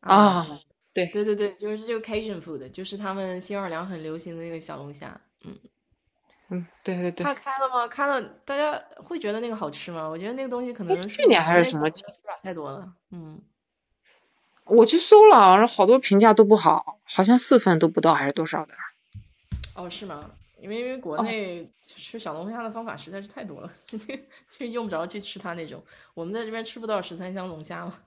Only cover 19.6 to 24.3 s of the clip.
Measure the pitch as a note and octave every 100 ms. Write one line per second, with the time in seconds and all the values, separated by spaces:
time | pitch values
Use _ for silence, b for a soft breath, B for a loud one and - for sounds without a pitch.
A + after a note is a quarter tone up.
19.6 | - - F3+ - G3+ D3 - _ _ _
20.6 | F#3+ A3 B3 C4 B3 D3+ A3 A3 G3 F3
21.6 | E3 _ - - - A3+ - D3+ F#3+ A3+
22.6 | A#3 G#3+ A3+ - - G3 G3+ - A3 D3
23.6 | F3 _ - A3 G#3+ C4+ _